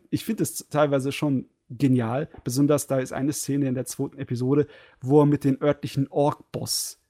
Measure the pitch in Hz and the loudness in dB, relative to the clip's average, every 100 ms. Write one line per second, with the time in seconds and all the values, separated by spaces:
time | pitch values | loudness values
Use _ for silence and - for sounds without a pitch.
0 | - 147 - 113 151 - - 147 147 139 | -4 -6 -4 -4 -4 -6 -6 0 2 2
1 | 131 135 151 131 - _ - 117 139 127 | -2 -2 0 -2 -4 _ -14 0 2 2
2 | 113 127 156 - - 127 147 147 - 135 | 0 -4 -6 -8 -6 0 2 2 0 -2
3 | 131 - 151 147 - 139 135 127 123 - | -2 -4 -4 -4 -4 -2 -2 -2 -6 -6
4 | 135 139 131 120 127 147 143 - - _ | -8 -8 -6 -4 0 2 0 -4 -20 _
5 | 127 147 143 147 139 135 147 143 - - | 4 6 6 4 0 0 0 -2 -2 -4
6 | 135 - 147 - - 107 110 - - - | -2 0 0 -2 -8 -10 -6 -6 -6 -12
7 | _ | _